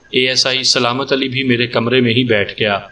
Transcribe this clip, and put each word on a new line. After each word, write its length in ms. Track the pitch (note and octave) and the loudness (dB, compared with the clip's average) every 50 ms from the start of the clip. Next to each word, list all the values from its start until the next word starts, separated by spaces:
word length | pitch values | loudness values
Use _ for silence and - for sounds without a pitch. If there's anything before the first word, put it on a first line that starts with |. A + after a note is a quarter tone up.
| _ _ - | _ _ -2
एएसआई 500 | B2+ B2+ C3 B2+ B2 - C3 B2+ C3 B2+ | -2 0 0 0 0 0 0 0 -2 0
सलामत 480 | - - C3 B2 A#2+ B2 C3+ C#3 - | 0 0 0 0 0 0 -2 -2 -2
अली 160 | C#3+ C3 C3+ C3 | -2 -2 -2 -2
भी 160 | B2 C3+ C3+ | -4 -2 0
मेरे 220 | B2+ B2 A#2 B2 | 0 0 0 0
कमरे 340 | A#2 - A#2+ A2+ A#2 B2+ B2+ | 0 0 -2 0 2 2 2
में 140 | B2 A#2 A2+ | 4 4 2
ही 100 | B2+ B2+ | 2 2
बैठ 340 | A2+ A2 G2+ G2 - - - | 2 2 0 0 -2 -4 -2
गया। 320 | A2 G#2 G2+ G2 G2+ G2 | -2 0 -2 -2 -4 -10